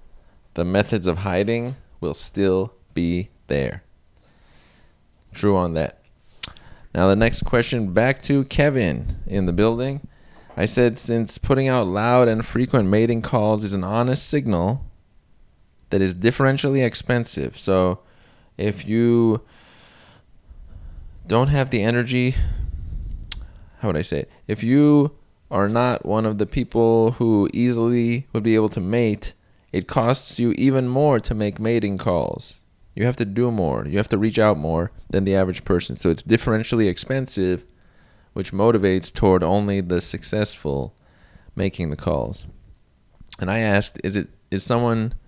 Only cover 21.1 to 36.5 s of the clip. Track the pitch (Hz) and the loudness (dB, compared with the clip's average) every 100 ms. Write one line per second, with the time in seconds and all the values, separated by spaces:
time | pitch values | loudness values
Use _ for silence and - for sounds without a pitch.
21.1 | - - 113 139 147 131 120 110 120 120 | -14 -2 2 2 2 0 0 0 0 0
22.1 | 127 127 131 - - - - - - - | 0 0 0 -2 -2 -6 -8 -10 -10 -10
23.1 | - - - - - - - 107 78 - | -10 -10 -12 -14 -20 -20 -8 -4 -2 -2
24.1 | 73 - - - 107 113 139 147 147 147 | -6 -6 -12 -8 -4 2 4 6 4 2
25.1 | - _ _ - 92 101 117 123 - - | -4 _ _ -6 -2 0 2 0 -2 -2
26.1 | 110 110 104 104 131 117 117 113 113 113 | 0 0 -2 -2 -2 -2 2 4 4 4
27.1 | 117 117 107 98 104 120 117 117 120 117 | 2 2 4 2 2 0 2 2 2 0
28.1 | 120 - 113 110 110 107 110 92 117 113 | -2 -4 -2 2 2 2 -2 -2 0 0
29.1 | 104 - - _ _ _ 92 - 135 117 | -2 -8 -16 _ _ _ -6 -2 0 0
30.1 | 135 - - 117 - 135 131 123 131 151 | 0 -4 -2 0 2 2 2 0 2 2
31.1 | 117 - 107 104 101 113 117 104 98 - | 2 0 -2 -2 -2 0 0 0 -2 0
32.1 | 87 50 - - - _ _ - - 117 | 0 0 -6 -12 -18 _ _ -12 -2 -2
33.1 | 127 107 101 123 110 82 58 65 98 107 | 0 -2 0 0 0 -2 -2 -2 -2 0
34.1 | 101 110 113 107 82 76 82 87 - - | 0 0 2 2 2 0 -2 -2 -8 -4
35.1 | 95 98 95 92 90 - 87 - 62 87 | -2 2 2 2 -2 0 0 -2 -2 0
36.1 | 78 - 113 - | 0 2 2 2